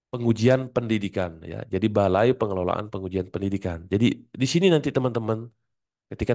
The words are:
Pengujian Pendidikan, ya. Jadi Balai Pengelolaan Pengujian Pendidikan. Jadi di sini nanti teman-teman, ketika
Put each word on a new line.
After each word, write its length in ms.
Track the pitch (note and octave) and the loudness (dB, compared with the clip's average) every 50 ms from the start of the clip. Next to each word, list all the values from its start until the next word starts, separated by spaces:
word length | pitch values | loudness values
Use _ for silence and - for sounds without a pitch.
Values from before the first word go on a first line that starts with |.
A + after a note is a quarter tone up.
| _ _ | _ _
Pengujian 560 | - A#2+ A#2+ A#2 A2+ A2+ A2 B2+ B2+ C3 C3 B2+ - | -8 -2 0 0 2 4 4 4 4 4 2 -2 -4
Pendidikan, 640 | B2+ A#2+ A2 A2+ G#2 G2+ F#2+ - G2 F#2 E2+ E2 E2 - | -4 -2 0 0 -2 -2 -2 -4 -4 -4 -4 -6 -10 -14
ya. 180 | D#2 - - - - | -12 -10 -10 -8 -6
Jadi 160 | - F#2 G#2 G#2+ | -2 0 0 2
Balai 480 | G#2 G#2 G2+ F#2+ F#2 G2 A2 B2 B2+ | 4 4 4 4 4 4 4 4 2
Pengelolaan 540 | - A2+ G#2 G2 F#2 F2+ F2+ E2+ E2+ G#2 G2+ | 2 0 -2 -2 -2 -2 0 -2 -2 -4 -6
Pengujian 380 | - G2 F#2+ F#2 F2+ F#2+ F#2 F#2 | -8 -8 -6 -4 -4 -4 -4 -4
Pendidikan. 560 | - F#2 G2 G2 G2 F#2+ - F#2 E2+ E2 E2+ F#2+ | -6 -6 -4 -4 -4 -4 -4 -6 -6 -8 -6 -2
Jadi 400 | F#2+ G#2+ A#2+ A#2 - - - _ - | 0 2 2 2 2 0 -6 _ -6
di 140 | - C3 C3 | -4 -2 0
sini 180 | - E3+ F#3+ F#3+ E3 | 2 2 4 4 4
nanti 160 | D3+ C#3 D3 | 4 2 0
teman-teman, 560 | - C#3 B2+ B2+ A2+ A#2 A2+ G#2+ A2 A2 A#2 A#2+ - _ _ _ _ _ _ _ _ _ _ - | -2 0 0 0 -2 -2 -2 -2 -4 -4 -6 -10 -16 _ _ _ _ _ _ _ _ _ _ -14
ketika 240 | G2+ - - - A#2+ | -10 -4 -2 -2 -2